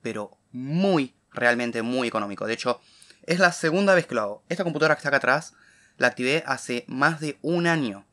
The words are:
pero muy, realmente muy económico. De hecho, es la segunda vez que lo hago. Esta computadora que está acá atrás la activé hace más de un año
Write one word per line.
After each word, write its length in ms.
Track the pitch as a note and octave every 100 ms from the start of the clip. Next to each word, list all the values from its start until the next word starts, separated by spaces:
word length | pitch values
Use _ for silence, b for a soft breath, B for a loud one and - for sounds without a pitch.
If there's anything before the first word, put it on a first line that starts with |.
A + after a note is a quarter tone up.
pero 340 | A#2+ A2 G#2 _ _
muy, 640 | B2 C3+ E3 G3 E3+ C3 _ _
realmente 500 | A2 A#2+ A#2+ A#2+ A#2
muy 260 | A#2 B2+ A#2+
económico. 380 | G#2+ G#2 F#2+ G#2+
De 80 |
hecho, 260 | A2+ B2+ A#2+ b b b b
es 160 | - F3
la 120 | F3+
segunda 440 | E3+ E3 E3+ G3+ F#3
vez 100 | D#3+
que 80 |
lo 80 | A#2+
hago. 220 | G#2 G#2 _
Esta 140 | F3
computadora 300 | F3 C#3 D#3
que 60 | D3+
está 100 | C#3
acá 80 | C#3
atrás 360 | B2 C#3+ - b b b b _
la 80 | B2+
activé 380 | - B2+ D#3 -
hace 400 | B2+ - A#2+ -
más 320 | B2+ D3 D#3+
de 200 | D#3 -
un 240 | D3+ F3 E3+
año 400 | E3 B2 G2 _